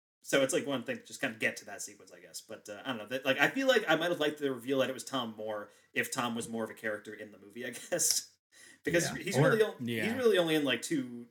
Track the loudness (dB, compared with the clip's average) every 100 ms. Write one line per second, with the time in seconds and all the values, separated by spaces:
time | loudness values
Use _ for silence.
0 | _ _ -2 2 2 0 -2 -4 -4 -8
1 | -10 -8 -8 -2 -4 -4 -10 -12 -12 -14
2 | -20 -20 -18 -18 -14 -16 -14 -10 -8 -8
3 | -6 -4 0 2 2 4 4 4 4 2
4 | 2 0 0 0 -2 -2 0 2 2 -2
5 | -6 -6 -6 -6 -6 -6 -8 -16 _ -4
6 | -2 -2 -2 -4 -6 -4 -6 -6 -6 -6
7 | -8 -14 -14 -16 -18 -12 -10 -10 -4 0
8 | 2 2 -2 _ _ -20 -20 -8 0 2
9 | 2 -2 0 4 6 6 4 0 -4 -2
10 | 0 2 4 6 4 4 2 0 0 -2
11 | -2 -8 -12